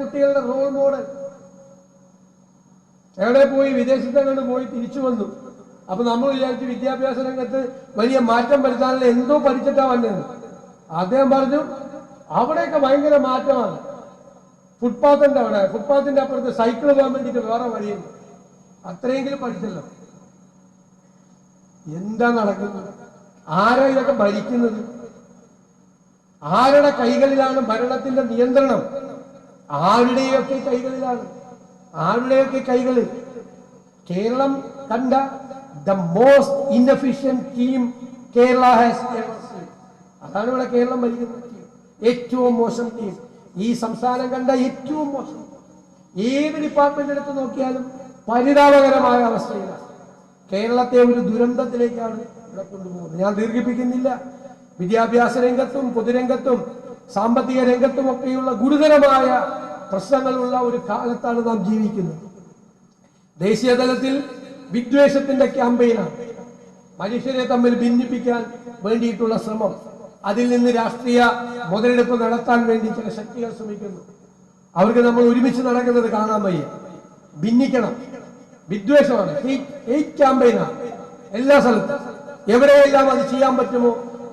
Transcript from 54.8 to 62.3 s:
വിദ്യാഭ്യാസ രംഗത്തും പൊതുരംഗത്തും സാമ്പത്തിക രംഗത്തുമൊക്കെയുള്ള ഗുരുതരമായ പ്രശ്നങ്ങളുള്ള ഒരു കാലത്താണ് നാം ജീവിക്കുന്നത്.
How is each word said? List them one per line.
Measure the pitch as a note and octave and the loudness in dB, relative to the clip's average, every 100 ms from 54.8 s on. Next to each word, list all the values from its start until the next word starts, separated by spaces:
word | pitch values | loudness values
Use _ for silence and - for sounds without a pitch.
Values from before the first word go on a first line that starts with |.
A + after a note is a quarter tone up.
വിദ്യാഭ്യാസ | F3+ A3+ A3+ A#3 A#3+ B3 B3 | 0 2 2 2 2 2 0
രംഗത്തും | A#3+ C4+ C#4 B3+ A3+ | 2 -2 -2 -4 -2
പൊതുരംഗത്തും | G#3+ B3 B3 C4 C4+ A#3+ - - - - - | 0 0 0 -2 0 -2 -2 -12 -18 -20 -10
സാമ്പത്തിക | G3 A3+ A#3+ B3+ B3+ B3 | -4 0 0 0 0 2
രംഗത്തുമൊക്കെയുള്ള | A#3+ C4 - C4 B3 C4 C4 C4 A3+ | 2 2 0 -2 -2 -4 -4 -4 0
ഗുരുതരമായ | B3+ D4 D#4 D4+ C#4 C4 B3+ B3 - - - - - | 2 4 6 6 6 4 4 0 -2 -8 -12 -14 -8
പ്രശ്നങ്ങളുള്ള | F#3+ - C4+ C4 B3+ B3 B3+ B3 | -8 -2 0 0 -2 -2 -2 -2
ഒരു | A#3+ A#3 | -4 -4
കാലത്താണ് | A3+ B3 A#3+ B3 A#3+ A#3 | -6 -4 -6 -4 -2 -2
നാം | A3 F#3 | -2 -2
ജീവിക്കുന്നത്. | A3 G#3+ G3 E3+ D#3 - | -2 -2 -4 -6 -8 -16